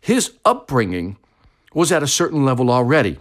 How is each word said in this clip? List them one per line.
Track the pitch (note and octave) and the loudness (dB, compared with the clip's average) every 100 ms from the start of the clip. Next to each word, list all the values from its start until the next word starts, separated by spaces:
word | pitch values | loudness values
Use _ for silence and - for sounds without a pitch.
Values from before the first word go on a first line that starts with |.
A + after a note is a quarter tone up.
his | - B3 - _ | 0 -2 -2 _
upbringing | - B3 - C3 G#2 F2+ F2 G#2 _ _ _ _ _ - | -2 -2 -2 -2 -2 -4 -8 -12 _ _ _ _ _ -2
was | E3 | 0
at | E3 | 0
a | C#3+ | 0
certain | - E3+ D#3 | -2 -2 0
level | C#3 B2 B2+ | 0 2 2
already. | B2 B2 D3+ G#2 C#2+ | 2 2 2 0 -4